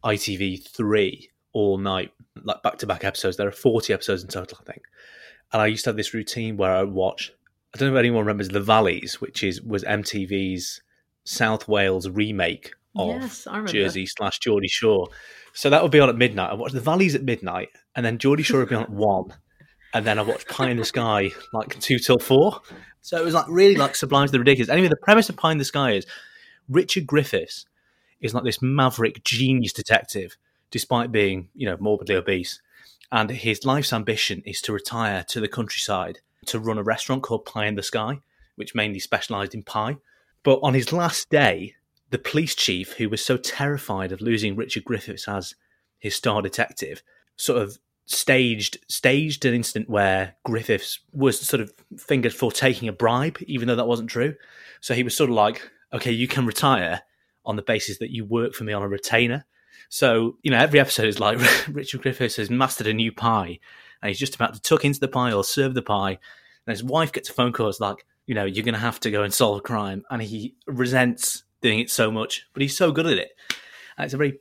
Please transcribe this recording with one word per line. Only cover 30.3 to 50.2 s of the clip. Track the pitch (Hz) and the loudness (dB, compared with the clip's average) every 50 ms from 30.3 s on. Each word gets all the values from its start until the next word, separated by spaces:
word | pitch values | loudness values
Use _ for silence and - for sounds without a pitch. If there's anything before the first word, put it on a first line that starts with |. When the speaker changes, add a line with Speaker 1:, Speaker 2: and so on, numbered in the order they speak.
| - _ _ _ _ _ _ _ | -12 _ _ _ _ _ _ _
Speaker 1:
despite | - 113 - - 127 117 117 120 | -6 -6 -2 0 0 0 0 0
being, | 110 110 104 98 95 95 90 90 _ | 2 2 2 2 2 -2 -6 -10 _
you | - 135 104 | -8 -6 -6
know, | 90 80 | -6 -4
morbidly | 98 104 104 101 - - 101 | 0 0 0 0 0 0 0
obese. | 92 90 - 98 90 87 - - - _ _ _ - - - _ _ - _ | 0 2 0 -2 -2 -2 -6 -10 -12 _ _ _ -20 -20 -20 _ _ -14 _
And | - 113 110 101 | 0 0 0 0
his | 127 123 - 113 107 98 - | -4 -4 -2 -2 -2 0 0
life's | 135 135 147 143 - - | 0 0 0 0 -2 -2
ambition | 113 107 107 110 104 - - 104 82 - | -2 -2 -2 -2 -2 -2 -4 -4 -6 -10
is | - 95 - | -10 -10 -8
to | - - 110 | -6 -4 -6
retire | 98 - - - 113 113 107 101 92 87 - | -6 -6 -8 -6 -4 -4 -2 -2 -4 -6 -6
to | - 120 | -6 -4
the | 107 104 | -4 -4
countryside | - 120 117 104 - - - - 104 92 90 85 87 - _ _ _ _ - - | -4 -4 -6 -4 -4 -6 -4 -2 -2 -2 -2 -6 -8 -14 _ _ _ _ -12 -6
to | - 113 | -6 -4
run | 110 113 110 107 | -2 -2 -4 -2
a | 101 | 0
restaurant | 107 110 110 - - 131 135 135 | -2 -2 -2 -2 -4 -4 -4 -2
called | - 117 110 - | -4 -4 -6 -6
Pie | - - 113 107 104 | -8 -6 -4 -2 -2
in | 107 | -2
the | 101 98 | -4 -6
Sky, | - - 113 107 113 139 143 _ _ _ _ _ _ _ | -4 -4 -4 -4 -4 -6 -8 _ _ _ _ _ _ _
which | - 107 - - | -14 -14 -8 -4
mainly | 110 107 107 101 98 | -4 -2 -2 -4 -8
specialised | - - - 110 - - 110 101 101 98 - | -6 -4 -4 -4 -2 -4 -4 -4 -4 -6 -8
in | 113 101 | -12 -14
pie. | - - 110 107 113 147 143 _ _ _ _ _ _ _ _ _ | -6 -4 -4 -2 -2 -4 -8 _ _ _ _ _ _ _ _ _
But | 143 135 135 - | 4 4 6 6
on | 143 127 | 4 4
his | 135 123 - | 4 2 0
last | 156 170 175 170 - - - _ | -2 0 0 0 -2 -2 -4 _
day, | - 151 143 110 90 87 90 104 _ _ _ _ _ _ _ _ | 4 6 6 6 4 2 -4 -12 _ _ _ _ _ _ _ _
the | - 123 | -6 -6
police | - - - 151 165 143 - | -6 -2 -2 -2 0 0 -2
chief, | - - - 98 90 92 - - | -2 0 0 0 -2 -4 -8 -6
who | - 117 104 | -4 -4 -2
was | 107 107 - | -2 -4 -2
so | - 120 110 | 0 -2 -2
terrified | - - - - 139 143 147 143 - - 107 95 95 92 | -2 -6 -4 -2 -2 -2 -2 -4 -4 -6 -6 -4 -4 -6
of | 95 92 | -6 -4
losing | 104 117 117 110 107 107 98 | 0 0 0 2 0 -2 -2
Richard | 104 117 127 - 113 - | -4 -6 -6 -6 -8 -4
Griffiths | - 123 104 - - 101 95 - - | -4 -6 -6 -6 -10 -12 -12 -8 -6
as | 101 98 92 - - _ _ _ _ _ _ _ _ _ | -4 -6 -6 -6 -12 _ _ _ _ _ _ _ _ _
his | _ 104 - | _ -6 -6
star | - - 123 107 107 | -2 0 0 0 0
detective, | 98 95 - - 117 - - - - - 73 - _ _ _ _ _ _ _ - | -2 -2 -2 -4 -4 -4 -4 -10 -10 -10 -10 -14 _ _ _ _ _ _ _ -8
sort | - - 123 123 | -2 0 0 0
of | 107 101 104 - _ _ _ _ _ | 0 -2 -8 -16 _ _ _ _ _
staged, | - - - - - 135 131 131 120 117 107 101 - - - _ _ | -8 -6 -4 2 4 4 4 4 2 0 -2 -4 -6 -6 -8 _ _
staged | - - - 127 131 143 156 156 143 - - | -8 0 2 2 4 4 2 0 -4 0 0
an | 131 120 | 2 2
incident | 120 113 - - 110 113 - | 2 -2 -2 -4 -6 -6 -2
where | 110 104 101 98 95 95 | 0 2 2 4 2 2